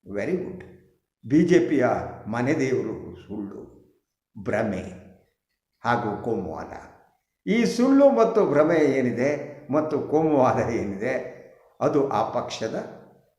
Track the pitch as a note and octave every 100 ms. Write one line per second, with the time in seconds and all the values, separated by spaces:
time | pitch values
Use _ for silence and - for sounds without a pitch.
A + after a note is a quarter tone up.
0 | - G2+ A2 F3+ - - - - _ _
1 | _ _ A#2 D3 F3 F3 - C#3+ B2 G#2
2 | - - G2+ A2+ B2+ D3+ C3 A#2+ G#2+ F#2+
3 | F2 F2+ - G#2+ G2 G2+ - - _ _
4 | _ _ _ - F#2+ G#2 A2 F#2+ F#2 -
5 | - - _ _ _ _ _ _ A2+ A#2
6 | G#2+ G2+ A#2 G#2 F#2 D2+ - - - -
7 | _ _ _ _ - A3 G#3 - B3+ C#4
8 | C#4 A#3 A3+ - F#3+ C3+ D#3 D#3 D3 C3+
9 | B2 G#2+ C3+ C#3+ - - - C#3+ D3+ D3
10 | - D3 D#3+ D3 B2+ A2+ A2+ A2+ G2+ G2
11 | A2+ B2+ - - - - _ _ C3 C#3+
12 | C3+ G2+ A2 B2 G#2+ - A2+ D3 - -
13 | - _ _